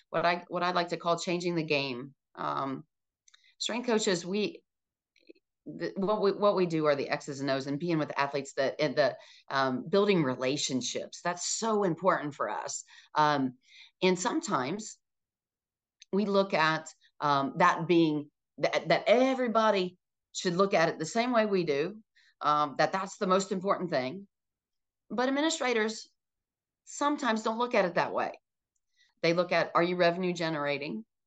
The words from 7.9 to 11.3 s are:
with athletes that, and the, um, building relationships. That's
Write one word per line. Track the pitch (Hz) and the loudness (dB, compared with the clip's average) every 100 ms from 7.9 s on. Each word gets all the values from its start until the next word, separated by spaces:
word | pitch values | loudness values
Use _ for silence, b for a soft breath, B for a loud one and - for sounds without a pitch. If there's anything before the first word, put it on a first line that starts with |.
| 160 | 0
with | 143 - | -2 -2
athletes | 139 143 131 | -2 -2 -6
that, | - 131 - | -2 -2 0
and | 151 123 | 0 2
the, | 135 - B B B | 0 0 B B B
um, | 139 135 127 165 | 0 0 0 0
building | 196 208 185 | 2 4 4
relationships. | 135 123 131 139 - 131 - 117 - - | 2 0 0 -2 -2 -4 -4 -6 -8 -8
That's | 175 | -6